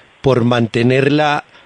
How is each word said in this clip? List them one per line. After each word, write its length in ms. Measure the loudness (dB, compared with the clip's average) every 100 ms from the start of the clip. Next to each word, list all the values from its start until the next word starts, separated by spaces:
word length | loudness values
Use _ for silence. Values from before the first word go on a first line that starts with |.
| -20 _
por 240 | 0 0 0
mantenerla, 1000 | 0 -2 0 0 0 0 0 -2 -4 -8 -20